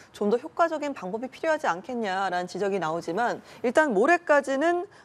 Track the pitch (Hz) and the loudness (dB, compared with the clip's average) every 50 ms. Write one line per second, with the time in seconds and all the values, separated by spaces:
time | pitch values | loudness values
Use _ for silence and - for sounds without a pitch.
0 | - - - - 208 208 233 240 302 320 - - 339 330 320 294 294 285 269 - | -20 -20 -6 -2 0 0 2 0 -2 -4 -2 0 0 0 0 -2 -4 -6 -6 -8
1 | 185 185 196 220 262 254 - - - 320 311 302 294 247 - 220 233 - 254 233 | -8 -8 -6 -6 -8 -10 -8 -4 -2 0 0 0 0 -2 -2 -2 -6 -8 -6 -4
2 | 220 196 185 190 196 185 175 180 180 180 - 180 202 202 196 190 165 156 165 170 | -2 -2 -2 -2 -2 -2 -2 -2 -4 -4 -4 -4 -2 -2 0 -2 -2 -2 -4 -4
3 | 160 170 165 208 240 220 170 131 - - - - - 254 240 - 311 294 208 185 | -4 -4 -2 0 0 -2 -2 -4 -8 -16 -10 -4 -4 2 4 4 4 4 4 4
4 | 240 311 349 339 - - 294 285 277 269 269 269 311 339 349 349 381 - - - | 4 4 4 2 4 4 2 4 2 2 0 2 2 2 2 0 -2 -6 -12 -20